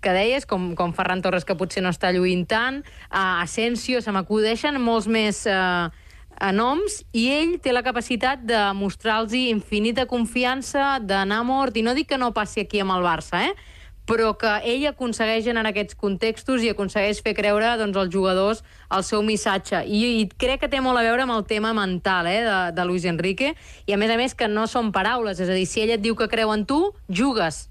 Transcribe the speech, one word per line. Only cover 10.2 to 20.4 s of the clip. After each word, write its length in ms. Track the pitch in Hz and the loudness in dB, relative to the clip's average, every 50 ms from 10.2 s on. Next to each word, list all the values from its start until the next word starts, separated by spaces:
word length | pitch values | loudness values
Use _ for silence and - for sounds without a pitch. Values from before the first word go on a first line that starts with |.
| 233 226 233 254 247 247 254 269 262 - - 285 277 277 277 269 | 0 0 0 0 0 0 0 -2 -6 -4 0 0 2 2 0 0
d'anar 460 | 220 190 196 196 196 196 208 220 240 | 0 0 0 0 2 2 0 0 0
a 20 | |
mort, 320 | 247 262 269 277 269 202 233 | 2 2 2 0 0 0 0
i 80 | 220 | 0
no 80 | 233 247 | 0 0
dic 160 | 285 311 - | 0 0 -2
que 80 | 285 262 | 0 0
no 160 | 254 240 214 | 0 0 0
passi 320 | 226 208 - - 226 202 | 0 -4 -2 -4 -6 -6
aquí 160 | - - 208 196 | -2 -2 -2 0
amb 140 | 190 190 | 2 0
el 100 | 185 180 | 2 2
Barça, 400 | 175 165 156 156 - - 175 220 | 2 0 0 -4 -4 -2 0 0
eh? 80 | 330 403 - - - - - - - - - - | 0 -2 -6 -10 -20 -20 -20 -20 -20 -20 -16 -4
Però 300 | - 226 226 226 220 208 | -2 2 2 2 2 0
que 160 | 214 - 220 208 214 - | 0 0 0 0 0 0
ell 160 | 233 233 262 285 294 | 0 0 0 0 -2
aconsegueix 560 | 277 - 262 240 220 - 226 220 226 226 214 | -2 -2 -4 -4 -2 0 0 2 2 0 0
generar 240 | 240 233 226 220 220 | 0 0 0 0 0
aquests 240 | 202 214 208 196 - | 0 -2 -4 -4 -6
contextos 720 | - - 202 196 170 - 226 220 - - - 262 247 226 | -4 -2 -2 0 0 0 -2 -2 -4 -2 -2 0 2 2
i 60 | 233 202 | 0 0
aconsegueix 480 | 208 202 190 - 214 196 208 208 208 - | 0 -4 -2 0 0 0 0 0 0 -2
fer 140 | 226 208 - | -4 -2 0
creure, 300 | 208 208 208 208 220 233 240 226 | 2 2 2 4 2 2 2 0
doncs, 160 | 220 208 196 | 0 0 0
als 140 | 196 190 180 | 0 0 0
jugadors 540 | 165 196 190 185 185 185 190 202 226 220 - - - - - - | 0 2 2 2 2 2 2 2 0 -2 -6 -20 -20 -20 -8 -2
el 140 | - 190 185 | -2 -2 0
seu 160 | - - 214 208 | 0 0 0 2
missatge. 640 | 220 214 202 - 226 196 196 190 - 208 175 - | 2 0 0 0 0 0 0 -2 -2 -2 -2 0
I, 140 | - 208 208 226 247 240 226 | 0 0 2 2 2 2 2
i 60 | 214 | 0
crec 380 | 180 - - | 0 -2 -2